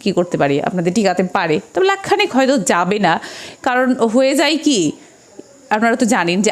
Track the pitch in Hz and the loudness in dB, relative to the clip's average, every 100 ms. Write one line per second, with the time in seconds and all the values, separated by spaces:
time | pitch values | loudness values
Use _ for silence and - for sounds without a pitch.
0 | 202 175 180 - 143 143 - 180 170 226 | -2 -2 -2 0 0 0 -2 -2 -2 0
1 | 190 180 185 202 170 156 - 349 381 392 | 0 0 -2 -2 0 -2 -2 -2 0 0
2 | - 349 403 247 262 277 175 175 180 208 | 0 0 0 2 2 2 0 0 0 0
3 | 175 165 - - - - 262 247 254 247 | 0 0 -4 -16 -18 -6 -2 0 0 0
4 | 226 247 269 285 302 320 302 226 151 - | 0 2 2 2 0 0 0 0 0 -4
5 | - - - - - - - 214 226 226 | -16 -20 -20 -20 -20 -14 -4 0 0 2
6 | 233 226 170 185 208 | 0 0 0 0 0